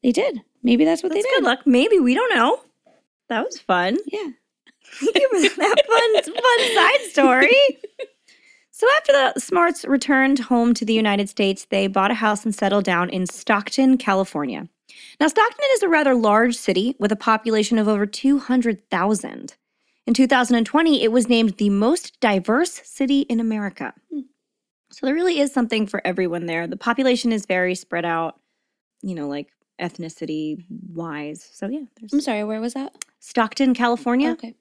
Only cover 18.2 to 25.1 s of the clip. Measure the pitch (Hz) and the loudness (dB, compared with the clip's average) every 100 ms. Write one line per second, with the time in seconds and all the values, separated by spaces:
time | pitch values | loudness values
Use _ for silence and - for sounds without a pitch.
18.2 | 269 285 - 254 233 202 _ 185 190 214 | 0 0 2 0 0 -4 _ -2 0 0
19.2 | - - - _ _ _ _ _ - 233 | -4 -14 -16 _ _ _ _ _ -4 2
20.2 | 262 262 247 240 220 294 330 277 226 233 | 4 4 2 0 2 2 2 2 2 2
21.2 | 233 233 226 185 208 196 214 339 - _ | 2 2 2 0 0 2 2 0 -4 _
22.2 | 226 196 175 233 349 - - - 269 277 | 0 0 0 0 0 -4 -18 -6 0 0
23.2 | 277 226 226 214 202 - - - _ 302 | 0 -2 -2 -4 -6 -8 -12 -14 _ -14
24.2 | 262 _ _ _ _ _ _ - 269 | -14 _ _ _ _ _ _ -6 -2